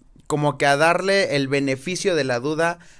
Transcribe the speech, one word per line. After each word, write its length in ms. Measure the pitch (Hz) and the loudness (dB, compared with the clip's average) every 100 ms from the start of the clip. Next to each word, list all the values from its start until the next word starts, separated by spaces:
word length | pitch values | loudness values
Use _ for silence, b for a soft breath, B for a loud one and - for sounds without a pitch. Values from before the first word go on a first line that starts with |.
| _ - - | _ -18 -6
como 300 | 151 147 139 | -2 0 0
que 80 | 143 | 2
a 100 | 143 | 4
darle 580 | 160 175 190 196 180 143 | 4 2 2 0 2 0
el 120 | 135 | 0
beneficio 680 | 139 139 131 175 170 196 165 | -2 -2 -4 -6 -4 -2 0
de 80 | |
la 160 | 131 120 | -2 -2
duda 400 | 139 156 170 170 b | -2 -2 -2 -4 b